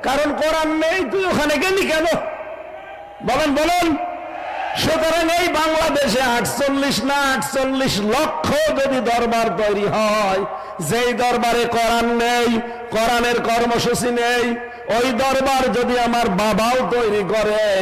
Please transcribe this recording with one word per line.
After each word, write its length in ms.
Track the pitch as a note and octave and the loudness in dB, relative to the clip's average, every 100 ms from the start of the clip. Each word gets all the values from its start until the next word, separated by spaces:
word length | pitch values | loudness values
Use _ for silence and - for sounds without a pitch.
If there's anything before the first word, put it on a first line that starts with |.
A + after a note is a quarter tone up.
| B3+ | -2
কারণ 220 | C4+ D4+ A#3+ | 0 0 0
কোরআন 280 | D#4 D#4+ D#4 D#4 | 0 0 0 0
নেই, 160 | D#4+ F#4 C#4 | 0 0 0
তুই 120 | F#4+ F#4 | 0 0
ওখানে 240 | B3+ D4 D4 | 0 0 0
গেলি 200 | F#4 F#4+ B3+ | 2 0 0
কেন? 140 | D#4 E4 D#4 - - - - - - - - - - F3+ | 0 2 0 -4 -8 -12 -12 -14 -16 -16 -16 -18 -8 -2
বলেন, 220 | C4+ D#4 C#4 | 0 2 2
বলেন। 280 | D#4+ F4 E4+ C#4+ - - - - - - - - | 2 2 2 0 -4 -6 -10 -10 -8 -8 -6 -4
সুতরাং 420 | - D#4+ D#4+ E4 E4 F4 | 0 0 2 2 2 0
এই 80 | F4 D4+ | 0 0
বাংলাদেশে 640 | D#4+ D#4 D#4 C#4+ C4+ A3+ C4 A#3+ | 0 2 0 0 0 2 2 0
আটচল্লিশ 600 | G3+ - C#4 C#4 C#4 - C4+ | -2 -2 0 0 0 0 0
না 80 | C#4+ C#4 | 0 0
আটচল্লিশ 640 | C4 - C#4 C4 C4+ C4 F#3 G#3 B3 | -2 -2 -2 0 0 0 0 0 0
লক্ষ 320 | D#4 - - C#4+ D#4 C4+ | 0 -2 -2 0 2 0
যদি 200 | C4+ C4 A3+ | 0 0 0
দরবার 360 | A#3+ A#3+ A3+ A3+ F3 | 0 2 0 0 0
তৈরি 260 | G#3 G3+ G3+ G3 | 0 0 0 0
হয়, 460 | D#3+ - F#3+ F#3+ G3+ - - - D3+ | 2 2 2 0 -2 -8 -10 -8 -2
যেই 220 | A3+ B3 A3+ | 0 0 2
দরবারে 400 | B3 A#3+ A#3 A#3 A#3 A3+ | 0 2 2 2 0 0
কোরআন 320 | A3+ A#3 A#3 A#3+ | 2 2 2 2
নেই, 240 | A#3 A#3+ A#3+ A3+ - - - | 2 2 2 0 -2 -10 -6
কোরআনের 440 | G#3 A3+ A#3+ A#3+ A#3+ A3+ | -2 2 2 2 0 0
কর্মসূচি 600 | A3+ A#3+ A#3 A#3 A#3+ A#3+ A#3+ | 0 2 0 0 0 0 0
নেই, 220 | A#3 B3 A#3+ A#3 - - - G#3+ | 0 2 0 -4 -8 -14 -4 0
ওই 100 | B3+ A3 | 0 0
দরবার 400 | C4+ C4+ C4+ C4 B3 A3 | 2 2 2 2 2 0
যদি 180 | A#3 B3 A#3+ | 0 2 2
আমার 200 | A#3 A3+ F3+ | 2 0 2
বাবাও 360 | G#3+ G#3 A3 B3+ F#3 A#3+ | 2 2 2 2 0 0
তৈরি 280 | A3+ G#3 F3+ | 2 0 0
করে 300 | G#3+ G#3 G#3+ G#3+ F#3+ | 0 2 2 2 2